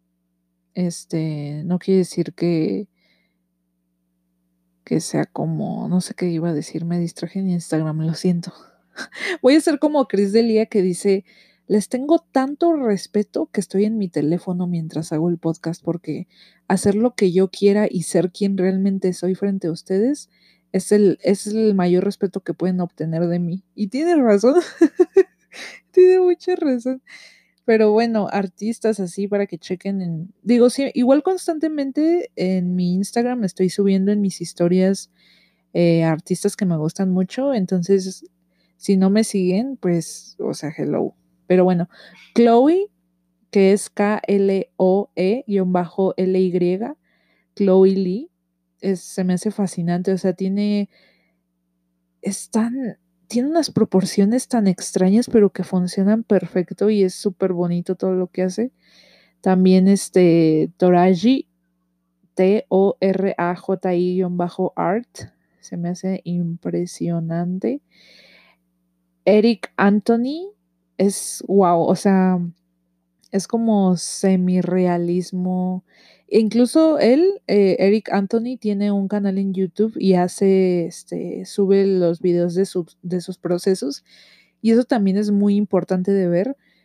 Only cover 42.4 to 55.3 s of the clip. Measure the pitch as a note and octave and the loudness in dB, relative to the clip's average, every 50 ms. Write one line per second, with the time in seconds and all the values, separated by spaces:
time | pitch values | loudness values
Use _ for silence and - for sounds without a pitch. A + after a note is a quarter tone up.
42.4 | A#3 A3+ A#3 A#3 C4 D4+ E4+ F#4+ G4+ G#4 _ _ _ _ _ _ _ _ _ _ | 4 6 6 6 6 4 4 2 0 -4 _ _ _ _ _ _ _ _ _ _
43.4 | _ _ - G3+ G3 F#3+ G3+ G3 - - - - G#3 G#3 G#3+ - - - G3+ G3+ | _ _ 2 4 4 4 4 2 0 -4 -4 -2 -2 0 -2 -2 -2 -2 0 0
44.4 | G3 G3 G3 F#3+ - - _ - F#3 F#3 F#3 G3+ G3+ - - - F3+ F#3 A3 C4 | 2 2 0 -2 -4 -6 _ 0 2 2 2 2 0 -4 -4 -2 0 0 0 -2
45.4 | - - G3+ G3 F#3 F#3 F3+ F3+ F3+ E3 - - F#3+ F#3 - - F#3 F#3 F#3 F#3 | -4 -4 -2 -2 0 0 0 -2 -2 -2 -2 -2 -2 -2 0 -2 -2 -2 0 0
46.4 | F#3+ F#3 E3+ F3+ F3 F3 F3+ F#3+ A3+ C4 D4+ _ _ _ _ _ _ _ _ _ | 0 0 0 0 0 0 -2 -2 -6 -8 -12 _ _ _ _ _ _ _ _ _
47.4 | _ _ _ - G3+ F#3+ F#3 F#3+ F#3 F#3+ F#3+ F#3+ F#3+ F3+ F3+ A3+ D4+ - _ _ | _ _ _ -2 0 4 6 6 6 6 4 2 -2 -2 -4 -6 -8 -12 _ _
48.4 | _ _ _ _ _ _ _ _ - G3 F#3+ F3 - - - G3 F#3 F#3 F3+ F3 | _ _ _ _ _ _ _ _ -6 -4 -4 -4 -6 -10 -6 -4 -2 0 0 -2
49.4 | - G#3+ G3 - G3+ F3 - - E3+ E3+ F3 F3 F#3 G3 F#3+ F3 - F#3+ F3+ - | -2 -4 -4 -2 -4 -4 -4 -4 -2 -2 -2 -2 0 0 -2 0 0 -2 -2 -2
50.4 | F#3+ F#3+ G3 G3+ G#3 G#3 G#3 G3+ G3+ - _ _ _ _ _ _ _ _ _ _ | -2 -4 -2 -2 0 0 0 -2 -2 -4 _ _ _ _ _ _ _ _ _ _
51.4 | _ _ _ _ _ _ _ _ _ _ _ _ _ _ _ _ - G3+ F#3+ - | _ _ _ _ _ _ _ _ _ _ _ _ _ _ _ _ -10 -10 -8 -10
52.4 | - - - A3 A3 A#3 B3 C4+ C4 G#3 - _ _ _ _ _ _ - G#3+ A#3+ | -10 -6 -4 -2 -2 -2 -4 -6 -6 -8 -8 _ _ _ _ _ _ -6 -4 -2
53.4 | B3+ D4 D#4+ E4+ D4 - - - A3 - - F#3+ F#3+ - - - G3 G3+ A#3 B3+ | -2 0 0 0 -2 0 0 -2 0 2 2 0 0 0 0 2 2 2 2 0
54.4 | - - - A3+ G#3 G3 F3+ - - - - F#3 F#3 F#3 G3 A3+ B3 - | -2 -2 -2 0 2 2 0 0 -4 -4 0 2 2 4 4 2 2 4